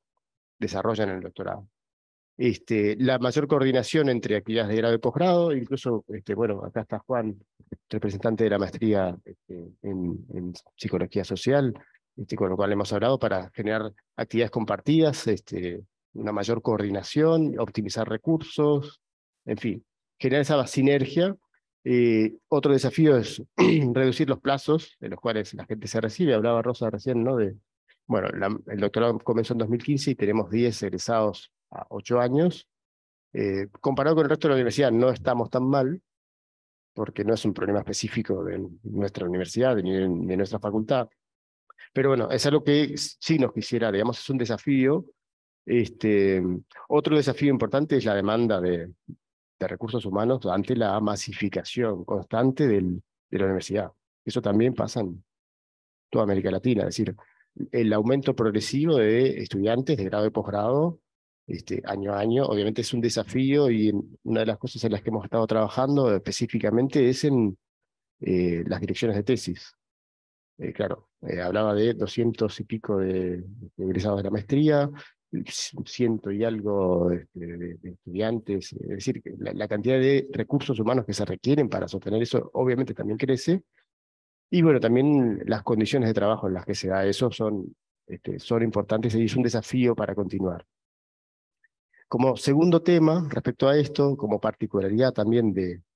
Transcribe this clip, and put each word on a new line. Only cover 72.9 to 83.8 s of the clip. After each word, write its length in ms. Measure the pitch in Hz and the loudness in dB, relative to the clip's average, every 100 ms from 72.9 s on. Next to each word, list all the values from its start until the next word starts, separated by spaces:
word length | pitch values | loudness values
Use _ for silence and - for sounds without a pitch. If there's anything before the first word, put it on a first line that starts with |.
| 101 | -2
de, 440 | 95 92 90 90 | 0 -2 -4 -6
de 420 | 95 110 - - | -10 -16 -18 -6
egresados 340 | 95 92 101 101 | -4 -2 0 -2
de 60 | |
la 60 | 101 | -2
maestría, 600 | 107 - 139 151 147 143 143 - _ _ | -4 0 2 4 4 0 -6 -20 _ _
c-, 460 | - - - - - | -10 -8 -10 -10 -10
ciento 460 | - - 120 110 101 | -12 -2 0 0 -4
y 140 | 101 | -4
algo, 640 | 113 110 104 101 92 90 87 | -2 -2 -2 0 2 2 2
este, 360 | 87 - 90 85 | 0 -6 -14 -12
de, 280 | 85 87 82 | -10 -12 -12
de 140 | 95 | -16
estudiantes, 800 | 87 - 90 110 113 110 98 - | -16 -10 -4 -2 -4 -4 -6 -6
es 160 | - - | -12 -10
decir, 340 | 98 135 - | -6 -6 -6
que 120 | - - | -10 -10
la, 140 | - | -8
la 160 | 92 104 | -6 -4
cantidad 300 | 104 120 131 | -2 0 2
de 280 | 131 139 135 | 4 2 0
recursos 460 | - 110 139 - 113 | -6 -2 -2 -2 -2
humanos 240 | 110 127 107 | 0 0 -2
que 60 | |
se 120 | 101 | -4
requieren 440 | 101 92 120 147 113 | -4 -4 0 2 2
para 200 | 92 92 | -2 -4
sostener 340 | 95 98 110 | -6 -2 -2
eso 280 | 117 123 - | 0 0 -2
obviamente 380 | - 127 123 131 | 0 0 0 -2
también 260 | - 104 107 | -4 -6 -2
crece, 440 | 127 127 165 185 - _ | 0 0 2 0 -2 _